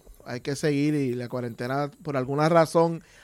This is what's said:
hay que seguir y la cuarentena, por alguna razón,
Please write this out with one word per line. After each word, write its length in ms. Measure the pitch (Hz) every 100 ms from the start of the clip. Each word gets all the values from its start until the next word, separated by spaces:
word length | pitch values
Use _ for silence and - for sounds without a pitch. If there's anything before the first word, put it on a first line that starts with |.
| - - -
hay 140 | 123
que 160 | 147 135
seguir 380 | 160 143 151
y 200 | 151 131
la 140 | 120 120
cuarentena, 640 | 123 120 113 123 139 143 -
por 140 | 151 135
alguna 300 | 127 143 156
razón, 520 | 170 156 170 165 165 - -